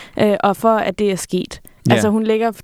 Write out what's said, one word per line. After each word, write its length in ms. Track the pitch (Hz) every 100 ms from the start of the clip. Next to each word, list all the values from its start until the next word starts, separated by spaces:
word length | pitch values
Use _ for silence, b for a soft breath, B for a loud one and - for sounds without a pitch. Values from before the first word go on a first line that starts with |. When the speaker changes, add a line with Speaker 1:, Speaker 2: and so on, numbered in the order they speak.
| B -
Speaker 1:
øh, 160 | 214 202
og 160 | 202 190
for, 200 | 226 220
at 220 | - 190
det 120 | 208
er 40 | 180
sket. 440 | - 180 - - b b -
Speaker 2:
Ja. 40 |
Speaker 1:
Altså, 160 | 226 214
hun 140 | 220
lægger 260 | 220 220 226 -